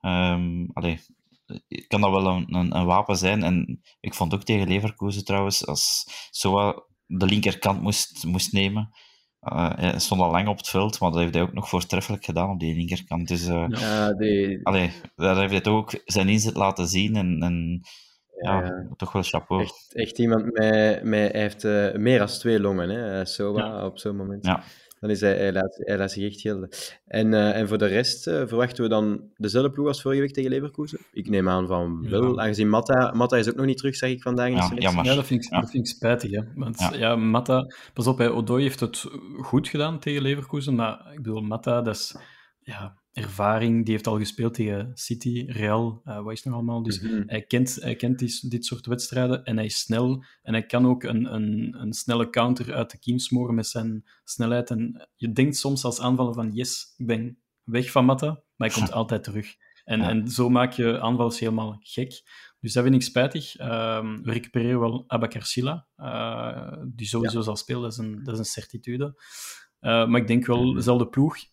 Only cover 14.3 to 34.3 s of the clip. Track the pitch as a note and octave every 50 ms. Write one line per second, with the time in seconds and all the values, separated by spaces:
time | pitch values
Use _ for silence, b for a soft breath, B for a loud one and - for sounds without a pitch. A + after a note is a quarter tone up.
14.3 | G#2 G2+ G2 G2 G2 - - - G2 F#2+ F2+ F2 F2 - - - _ - E2+ F#2+
15.3 | F#2 F#2+ G2 F#2+ G2+ F#2+ - G#2+ G#2+ A2 A2 - - - _ - F2+ G2+ F#2+ F#2+
16.3 | G#2 A2 G#2+ A2 - - G2 G2 F#2+ - F2+ E2+ F#2+ F#2 G2+ G#2+ A2 G#2+ F#2+ F2+
17.3 | F2 D#2 D#2 F2 F2 E2+ E2 E2 F2 F2+ B B B B B B B B B _
18.3 | _ F#2+ F2 F2 G2 F#2+ F#2 F2+ F2+ F2+ F#2 - C2+ _ F#2+ F2+ - G2 F2+ -
19.3 | - E2+ - _ - F#2+ F2+ - - - - _ - - A2+ - - - A#2+ A#2
20.3 | A2+ A2 A2 A#2 A#2 A2 A2 A2 G#2+ G#2+ G#2+ G#2+ G#2 - - A2 G#2+ G#2+ G#2 G2+
21.3 | G2+ G#2+ G#2+ G#2 - - - G#2+ G#2 G#2 G2+ G2 - G#2+ G#2+ A#2+ C3 A#2+ G#2 G2+
22.3 | - - - A#2+ A2+ G#2+ G2+ G2+ G2 F#2 F2 F2 G2+ A#2 A#2+ G#2 F#2+ F#2+ F#2+ -
23.3 | - - G#2 G2+ G#2 G#2+ G#2 A2 A2 G2+ G2 F#2+ F#2+ - - G#2+ G2+ G2+ F#2+ G2
24.3 | G2+ G2+ G#2 F#2 F#2 F2+ B B B B B B B _ - G#2+ G#2+ F#2 G#2 G2+
25.3 | G2 F#2 G2 G2 F#2 F#2+ F#2+ F#2+ - - - - G#2 F#2+ G2 F#2+ - G2+ G2 G#2
26.3 | G#2 - - G#2+ G#2 F#2+ F#2 F#2 B B B B B B B _ - A2 A2 A2
27.3 | A2 G#2+ G#2 G#2 G2+ G#2+ A2 G2 G#2+ G#2 G#2 G2+ F#2+ G#2+ C3 C3+ - - - E3
28.3 | E3+ D3+ C3+ A2 A#2 A#2 B2 B2+ B2+ - A#2+ A2 A2+ G#2+ G#2+ G#2+ G#2 G#2 - -
29.3 | _ _ G#2+ G#2 G2 B2 C3+ C#3+ C#3 C#3 C#3+ D3 C#3 C#3 - C3+ C3+ C#3 C#3 C#3
30.3 | C#3 C#3 C3 B2+ C3 C3+ C#3 D3 - - D3+ D3 D3+ - - _ _ - F#2 F#2
31.3 | G#2 G2 F#2 F#2 F#2 F#2 F#2 F2+ F#2 F2 F2 E2+ E2+ E2 E2 G#2+ F#2+ G#2 B2 B2+
32.3 | B2 - A2 G#2+ G#2 G2+ G#2+ G#2 G#2 A2+ A#2+ - C3+ B2+ B2+ - - A2+ A#2+ A#2+
33.3 | - A#2+ A2 A2+ A2+ - C3+ C3+ C3 C3 C3 C#3 C3+ - - B2+ B2+ B2+ - B2+